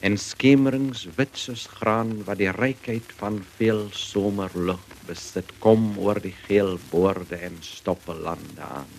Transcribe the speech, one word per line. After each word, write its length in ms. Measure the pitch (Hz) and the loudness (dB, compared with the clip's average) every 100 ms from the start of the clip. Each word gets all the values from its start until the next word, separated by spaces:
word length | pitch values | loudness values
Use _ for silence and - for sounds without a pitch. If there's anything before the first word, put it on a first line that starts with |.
en 180 | 101 101 | 0 -2
skemerings 880 | - - 131 139 135 135 135 120 90 | -4 2 6 8 6 2 -4 -6 -12
wit 180 | 82 135 | -4 -4
soos 320 | - - 117 - | -4 -10 -10 -12
graan 460 | - 110 110 113 110 | -4 0 2 0 -4
wat 140 | 95 98 | -6 0
die 140 | 98 | 0
rykheid 560 | 90 127 127 - 117 113 - | 2 -2 -2 -4 -6 -6 -6
van 240 | 104 107 92 | -4 -4 -6
veel 340 | - 113 107 104 | 0 2 2 -2
somerlug 920 | - - 101 101 101 95 90 87 90 - - | -8 -4 0 0 0 -4 -2 -2 -2 -8 -18
besit, 440 | 90 87 - 95 90 - | -14 -12 -8 -8 -8 2
kom 380 | 110 110 110 101 | 6 6 6 0
oor 240 | 98 104 | 0 0
die 160 | 95 90 | -4 -12
geel 320 | - 101 98 90 - | 2 4 4 -2 -2
boorde 500 | 82 95 92 90 87 | 2 4 2 -6 -10
en 160 | 90 85 | -10 -12
stoppe 520 | 82 - - 87 - | -14 -8 -4 -4 -6
lande 540 | 82 80 80 78 76 69 | -8 -6 -8 -10 -14 -12
aan. 240 | 67 67 | -12 -12